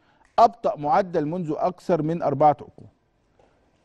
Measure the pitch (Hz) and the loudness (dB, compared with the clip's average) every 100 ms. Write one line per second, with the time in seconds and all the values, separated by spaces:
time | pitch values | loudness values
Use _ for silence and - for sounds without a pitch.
0 | _ _ _ - 233 - 180 160 147 175 | _ _ _ 2 2 2 -4 -4 0 0
1 | 185 165 147 180 151 147 175 - - 165 | 0 -4 -4 -6 -6 -4 -4 -6 -2 -2
2 | 151 170 139 139 151 143 - - - _ | -2 -2 -4 2 2 2 -6 -20 -20 _
3 | _ _ _ _ _ _ _ _ | _ _ _ _ _ _ _ _